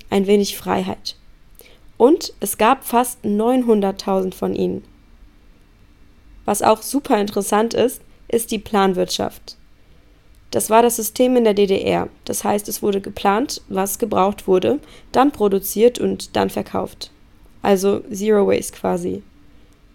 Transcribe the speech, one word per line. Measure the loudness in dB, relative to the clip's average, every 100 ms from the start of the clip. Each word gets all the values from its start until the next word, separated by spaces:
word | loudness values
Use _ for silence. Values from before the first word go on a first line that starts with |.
| -4
ein | 0 2
wenig | 2 2 -4
Freiheit. | -4 -4 -4 -8 -12 -16 -20 -20 -20 -20 -20 -20 -12 4
Und | 4 4 0 -8
es | -6 0
gab | 2 2
fast | 0 0 0 -4
neunhunderttausend | -4 0 2 2 4 2 2 -2 -2 -2 -2
von | -4 -4
ihnen. | -2 -2 -4 -10 -20 _ -20 -20 -20 -20 -20 _ _ -20 -20 -20 -20 -20 -12
Was | -6 0
auch | 2 2
super | -2 -6 0 -2
interessant | 0 -4 0 0 0
ist, | 0 -2 -2 -16 -20 -4
ist | -4 -2
die | -6
Planwirtschaft. | -2 0 2 2 -2 -2 -6 -8 -20 -20 -20 -20 -20 -20 -20 _ -20 -20 -6
Das | -4 2
war | 4
das | 4 2
System | -4 0 2 4
in |
der | 2
D | 2
D | 2 0
R. | 0 -2 -2 -10 -10
Das | -6
heißt, | -2 -2 -4
es | -6
wurde | -2 -2
geplant, | -6 -4 0 0 -2 -6 -8
was | -4 -4 -4
gebraucht | -2 0 0 0 0
wurde, | 2 2 -2 -4 -20 -4
dann | 2 2
produziert | 2 0 0 -2 2 2 4
und | -4 -4 -4 -2
dann | -2
verkauft. | -2 -6 -6 -6 -10 -20 -20 -20 -20 -20 -4
Also | 2 2 2 -2 -4
Zero | -6 2 2 4
Waste | 0 -2
quasi. | -6 -4 -2 -4 -8 -12 -20 -20 -20 -20 _ _